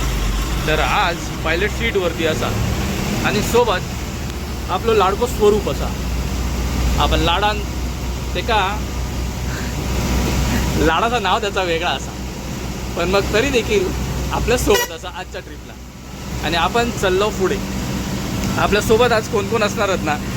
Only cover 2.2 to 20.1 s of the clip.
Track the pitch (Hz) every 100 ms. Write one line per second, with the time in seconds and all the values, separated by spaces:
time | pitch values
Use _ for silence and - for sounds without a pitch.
2.2 | 160 156 127 - - - - - - -
3.2 | 151 196 - 226 233 180 - - - -
4.2 | - - - - - 180 226 220 190 196
5.2 | 240 - 208 208 170 135 117 - - -
6.2 | - - - - - - - - 147 160
7.2 | 165 175 208 208 - - - - - -
8.2 | - 175 180 220 190 208 - - - -
9.2 | - - - - - - - - - -
10.2 | - - - - - - 151 165 226 240
11.2 | 196 214 208 196 185 165 175 135 - -
12.2 | - - - - - - - 180 175 196
13.2 | - 208 277 254 208 208 185 - - -
14.2 | - - 202 240 277 480 480 160 180 170
15.2 | 180 196 170 143 120 113 - - - -
16.2 | - - 151 170 175 233 240 - 196 185
17.2 | 214 196 185 190 190 190 - - - -
18.2 | - - - - 170 202 208 220 247 220
19.2 | 220 202 196 226 208 196 202 180 -